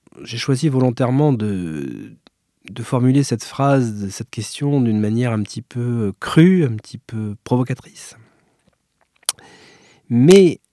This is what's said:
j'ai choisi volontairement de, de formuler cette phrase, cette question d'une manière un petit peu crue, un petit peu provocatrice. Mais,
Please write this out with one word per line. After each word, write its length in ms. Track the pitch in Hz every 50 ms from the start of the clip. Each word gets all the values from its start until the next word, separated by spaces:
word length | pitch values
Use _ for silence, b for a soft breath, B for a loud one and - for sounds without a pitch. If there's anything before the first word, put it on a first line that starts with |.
| _ _ - - -
j'ai 140 | 120 120
choisi 320 | 117 - - 135 127 160 156
volontairement 640 | 131 131 127 127 120 - 131 120 127 135 151 143 131
de, 800 | 107 107 104 98 92 90 82 78 73 69 65 60 - 107 110 - - _ _ _ _ _ _ _ _ _ -
de 100 | 98 -
formuler 420 | 117 - - 123 123 127 131 143 139
cette 200 | - 131 110 -
phrase, 640 | - - - 139 139 139 135 123 113 107 104 101
cette 220 | 98 95 - 117 -
question 500 | - 120 107 - - - 147 143 143 139
d'une 220 | 123 117 107 107
manière 320 | 107 107 110 117 127 120 113
un 100 | 110 101
petit 200 | - - 113 -
peu 500 | - - 123 120 120 120 117 110 98 95 -
crue, 420 | - - - 160 160 185 190 180 156
un 140 | 123 113
petit 200 | 104 - - -
peu 380 | - - - 117 110 107 104 104 - -
provocatrice. 720 | - 123 123 127 123 127 - - - - - - - - - - _ _ _ _ _ _ _ _ _ _ _ _ _ _ _ _ _ _ _ _ - B B B B B B B B B B B B B B B -
Mais, 480 | 120 120 131 156 190 196 190 165 113 - _ _